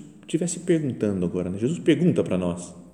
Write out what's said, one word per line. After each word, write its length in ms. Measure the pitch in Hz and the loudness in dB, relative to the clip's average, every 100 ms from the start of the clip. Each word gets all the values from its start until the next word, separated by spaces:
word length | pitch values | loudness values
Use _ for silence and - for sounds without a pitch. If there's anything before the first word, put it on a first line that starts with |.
| - - - | -18 -20 -4
tivesse 360 | 160 175 - | -2 -2 -2
perguntando 640 | - 165 143 113 104 95 | 0 2 0 -2 0 0
agora, 260 | 87 90 90 | -2 -2 -4
né? 100 | 98 | -2
Jesus 200 | 120 170 | -2 0
pergunta 440 | - 143 170 113 | 2 4 4 2
pra 140 | 95 92 | 2 0
nós 360 | 87 87 - - - | -2 -4 -8 -18 -20